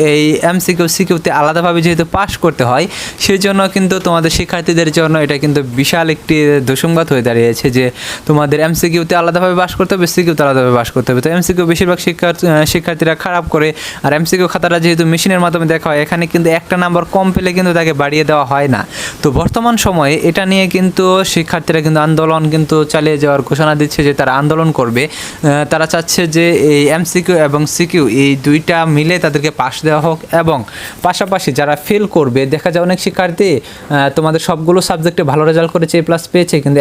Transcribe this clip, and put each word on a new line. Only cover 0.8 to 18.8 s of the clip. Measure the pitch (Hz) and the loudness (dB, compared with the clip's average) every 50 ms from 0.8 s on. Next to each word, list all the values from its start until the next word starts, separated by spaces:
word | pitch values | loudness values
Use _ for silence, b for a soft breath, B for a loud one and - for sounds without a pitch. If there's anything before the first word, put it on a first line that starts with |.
| 175 160 | 0 0
সিকিউতে | - - 190 180 180 165 - 180 139 147 | 0 -2 0 0 0 -2 0 0 0 2
আলাদাভাবে | 147 151 160 170 170 175 170 170 165 | 0 0 0 0 0 0 0 2 2
যেহেতু | 175 170 165 165 165 - | 0 0 0 -2 -2 -2
পাস | 190 202 - - - - | -4 -4 -4 -4 -2 -2
করতে | 165 139 - 127 | -2 0 0 0
হয়, | 120 127 139 170 202 B B B B B B - | 0 2 0 0 -2 B B B B B B -2
সেই | - 196 190 190 | 0 0 2 2
জন্য | 196 196 196 196 185 190 | 0 2 2 0 0 0
কিন্তু | 196 190 180 190 185 185 | 0 0 0 0 0 0
তোমাদের | 185 170 165 160 160 - - | 0 0 2 0 0 0 0
শিক্ষার্থীদের | 180 - - 170 165 180 170 165 170 160 151 170 | -4 -2 -4 -4 0 0 2 2 2 0 2 0
জন্য | 160 156 160 156 151 | 2 2 2 2 0
এটা | 139 147 139 147 | 0 -2 0 0
কিন্তু | 147 143 147 139 123 120 127 | 0 0 0 -2 -2 -2 -2
বিশাল | 143 - - 170 165 160 156 | -2 0 0 0 0 0 -2
একটি | 151 - - 160 151 151 147 143 143 127 120 | -4 -2 -2 0 2 2 2 2 2 0 0
দুঃসংবাদ | 131 131 - 165 165 165 165 160 147 | -2 0 0 0 0 0 0 0 0
হয়ে | 127 117 120 | 0 0 2
দাঁড়িয়েছে | 117 117 117 120 117 - - 143 | 2 2 2 2 0 0 -2 0
যে | 120 127 127 123 123 B B B B B B | 0 2 0 0 -2 B B B B B B
তোমাদের | - 151 147 147 143 147 156 | 0 0 2 2 0 0 0
এমসিকিউতে | 156 160 165 - - 175 165 175 170 165 180 | 0 0 0 0 0 0 0 0 0 0 0
আলাদাভাবে | 175 170 170 165 175 185 185 180 180 180 | 0 2 2 0 0 0 0 0 0 -2
পাস | 180 - - | -2 0 -2
করতে | 190 175 196 | -2 0 0
হবে, | 185 175 170 - | 0 0 0 0
সিকিউতে | 185 180 165 160 147 147 | 0 0 0 0 2 2
আলাদাভাবে | 139 135 131 127 127 123 120 | 2 2 2 2 2 2 2
পাস | 117 - - | 0 0 -2
করতে | 131 117 - | -4 -2 0
হবে। | 127 123 - | 0 0 0
তো | 156 165 | 0 0
এমসিকিউ | 180 175 - 185 180 175 165 170 | 0 0 0 0 0 2 0 2
বেশিরভাগ | 160 190 175 180 175 - | 0 2 0 0 -2 -2
শিক্ষার্থী, | 180 170 - - 175 165 - - | -6 -4 -2 -2 -2 -2 0 0
আহ, | 175 156 151 156 151 - | 2 2 2 2 2 0
শিক্ষার্থীরা | 175 156 - 170 160 165 160 160 - - | -2 -2 -2 -2 -2 0 0 0 -2 -4
খারাপ | 190 175 175 165 160 - | -4 -4 -4 -4 -2 0
করে, | 156 151 156 151 B B B B B B | 0 0 0 -2 B B B B B B
আর | 139 143 156 | -2 0 0
এমসিকিউ | 170 160 - 185 185 170 | 0 0 0 0 0 0
খাতাটা | - 190 165 175 170 170 165 | -2 -2 -2 0 0 2 2
যেহেতু | 170 170 160 170 160 165 | 2 2 2 2 2 2
মেশিনের | 160 - 196 190 180 175 | 0 2 0 2 2 2
মাধ্যমে | 170 165 170 165 160 160 | 0 2 0 2 2 0
দেখা | 156 - 165 | 0 0 0
হয়, | 151 147 151 | 0 0 0
এখানে | 151 180 170 170 165 - | -2 -2 -4 -4 -2 0
কিন্তু | 170 165 165 160 170 | 0 2 2 0 0
একটা | 170 - 185 180 180 | -2 -2 -2 0 0
নাম্বার | 175 170 175 170 - - | 0 0 -2 -2 0 0
কম | 196 190 190 180 | 0 0 2 0
পেলে | 190 185 185 175 | 0 -2 -2 -2
কিন্তু | 185 185 180 170 170 | 0 0 0 0 0
তাকে | 165 160 151 139 143 | 0 0 0 0 -2
বাড়িয়ে | 143 147 156 156 147 | 0 0 0 0 2
দেওয়া | 156 147 139 120 139 | 2 0 0 0 0
হয় | 139 143 143 123 | 0 2 0 0
না। | 98 | -2